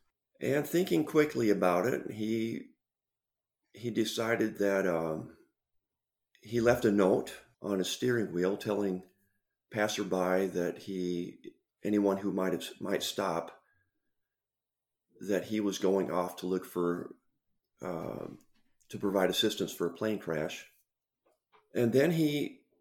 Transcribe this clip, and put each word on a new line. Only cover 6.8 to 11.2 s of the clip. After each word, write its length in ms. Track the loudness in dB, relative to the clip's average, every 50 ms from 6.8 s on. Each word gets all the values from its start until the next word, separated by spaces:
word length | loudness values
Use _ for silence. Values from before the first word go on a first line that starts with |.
| 4
a 60 | 4
note 420 | 4 6 6 6 4 2 0 -4 -10 -16 -20 _ _ _
on 180 | -6 -4 -2 -2
his 100 | -2 -4
steering 440 | -4 -2 -2 0 0 0 -2 -2 -2
wheel 240 | 0 0 0 0 -2
telling 460 | -2 -2 -2 0 0 0 -2 -4 -6 -12 _ _ _ _ _ _ _ _ _ _ _ _
passerby 760 | -2 -2 -2 0 0 -4 -4 -2 0 0 2 2 2 2 2 0
that 300 | 0 0 -2 -2 -2 -6
he, 600 | -8 -8 -6 -4 -2 -2 -2 -4